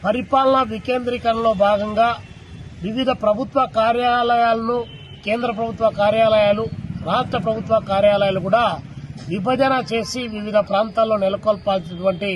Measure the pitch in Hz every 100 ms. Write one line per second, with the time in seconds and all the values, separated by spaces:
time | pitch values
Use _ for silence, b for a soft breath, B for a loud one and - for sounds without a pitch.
0 | 190 240 220 269 269 262 240 220 - 254
1 | 247 240 240 226 226 196 202 208 214 214
2 | 233 233 - - - - - - 185 226
3 | 262 254 208 208 262 269 254 226 226 233
4 | 247 240 240 240 233 226 226 240 226 -
5 | - - 202 226 240 214 226 - 226 202
6 | 202 220 220 214 208 202 226 - - -
7 | 156 214 254 254 220 220 220 220 - 196
8 | 202 202 196 190 180 220 226 160 - -
9 | - - - 185 196 254 262 262 - 226
10 | 208 247 240 214 208 208 196 202 220 190
11 | 220 214 190 196 214 208 - 190 165 175
12 | 185 180 202